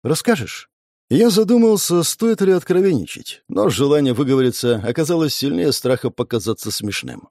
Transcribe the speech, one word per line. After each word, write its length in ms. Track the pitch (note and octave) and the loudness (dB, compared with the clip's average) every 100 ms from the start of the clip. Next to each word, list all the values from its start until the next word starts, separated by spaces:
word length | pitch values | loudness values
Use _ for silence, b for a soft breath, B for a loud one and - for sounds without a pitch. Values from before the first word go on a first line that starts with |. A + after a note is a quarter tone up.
Расскажешь?» 640 | - D#3 - G3+ G2 - - _ _ _ _ | -2 -2 0 -2 -4 -14 -20 _ _ _ _
Я 160 | C#3 A#3 | 2 4
задумался, 760 | F#3+ G#3 A#3+ A3+ G3+ - F3 | 4 4 4 4 2 0 0
стоит 360 | D#3+ - A3+ A3 | 0 -2 -2 0
ли 120 | F#3+ | 2
откровенничать, 880 | F3+ - F3+ F#3+ C#3 D#2+ - - - - | 0 2 2 2 0 -4 -14 -18 -20 -8
но 200 | F#3+ G#3 | -2 0
желание 460 | G#2 C#3 D3 C#3 | 0 2 2 2
выговориться 640 | A#2 C#3 C3+ B2+ - B2 A2+ | 0 0 2 2 0 -2 0
оказалось 580 | A2 B2 D#3 E3+ D#3 | -2 -2 -2 0 0
сильнее 380 | - C#3 E3 D#3+ | -2 -4 0 0
страха 380 | - B2+ B2+ B2 | 0 -2 -2 -4
показаться 600 | - A#2+ A2+ - G#2 A2 | -6 -4 -4 -4 -6 -6
смешным. 580 | - G#2 G2 B1+ G#1+ - | -8 -6 -8 -10 -16 -20